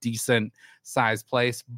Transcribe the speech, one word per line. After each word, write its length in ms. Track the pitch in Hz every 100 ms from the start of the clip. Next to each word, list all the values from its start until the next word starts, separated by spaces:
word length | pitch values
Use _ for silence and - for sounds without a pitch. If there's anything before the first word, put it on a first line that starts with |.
decent 520 | 120 113 - 117 107 - - -
sized 440 | - 131 113 110 -
place. 360 | 127 123 - -